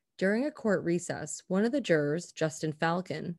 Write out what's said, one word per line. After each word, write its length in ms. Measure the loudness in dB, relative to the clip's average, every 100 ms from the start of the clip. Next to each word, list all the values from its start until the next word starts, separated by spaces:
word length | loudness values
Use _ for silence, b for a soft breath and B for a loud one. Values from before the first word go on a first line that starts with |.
| _ -2
During 260 | 0 2 -2
a 60 |
court 320 | -2 0 2
recess, 580 | 2 0 -2 -6 -8 -10 -2
one 180 | 2 2
of 60 |
the 100 | 2
jurors, 500 | 2 2 2 -2 -4
Justin 400 | -2 -2 0 -4
Falcon, 640 | 0 0 0 -2 -6 -6